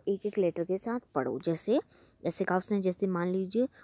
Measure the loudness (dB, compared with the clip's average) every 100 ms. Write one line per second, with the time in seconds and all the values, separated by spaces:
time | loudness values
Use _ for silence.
0 | 2 -2 -2 2 2 2 -2 -2 -2 -6
1 | -4 -2 0 -2 -2 -2 2 0 0 -10
2 | -20 _ -4 -2 0 0 2 0 0 0
3 | 0 0 0 -2 0 0 0 -4